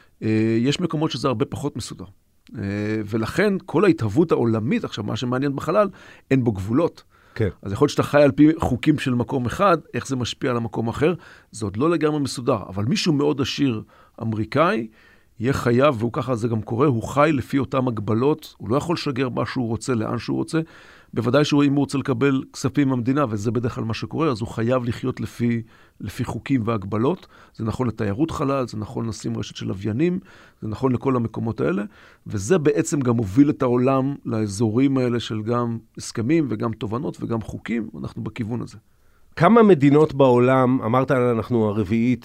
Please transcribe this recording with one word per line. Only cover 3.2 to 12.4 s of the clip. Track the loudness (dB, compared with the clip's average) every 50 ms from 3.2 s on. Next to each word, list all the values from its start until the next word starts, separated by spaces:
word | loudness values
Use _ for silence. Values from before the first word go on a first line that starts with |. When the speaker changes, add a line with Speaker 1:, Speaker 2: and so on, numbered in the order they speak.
| -4 -2 0 0 0 0 0 -2 -4
Speaker 1:
כל | -2 0 2 4
ההתהוות | 4 4 2 0 0 2 2 2 2
העולמית, | 2 0 2 2 0 0 0 0 -2 -2 -4
עכשיו, | -6 -8 -8 -6
מה | -6 -4
שמעניין | -4 -4 -2 -2 -2 -2 -2 -4
בחלל, | -4 -4 0 2 2 2 2 -2 -12 -20 -20 -20 -12 _ 0
אין | 2 2 2
בו | 2
גבולות. | 0 -2 -2 0 2 2 2 0 -2 -6 -20 _ _ _ _ _ -4
Speaker 2:
כן. | -2 -2 -2 -2 -6
Speaker 1:
אז | -8 -6
יכול | 0 2 2
להיות | 2
שאתה | 2 0
חי | -2 2 4 6
על | 6 6
פי | 6 6 6 6 6 4
חוקים | 0 0 0 0 2 2 2 2
של | 2 0 0
מקום | 0 0 -2 -2 -2 -2
אחד, | -2 -2 2 2 2 2 2 0 -6 -8
איך | -8 -6 -4
זה | -4
משפיע | -4 -4 -6 -6 -4 -4 -2
על | -2
המקום | -2 -4 -4 -4 -4 -4 -4
אחר, | -2 0 2 0 0 0 -8 -18 -20 -20 _ _
זה | -10 -8 -6
עוד | -6 -2
לא | 0 0 0
לגמרי | 0 2 0 0 0 0
מסודר. | -4 -4 -4 -4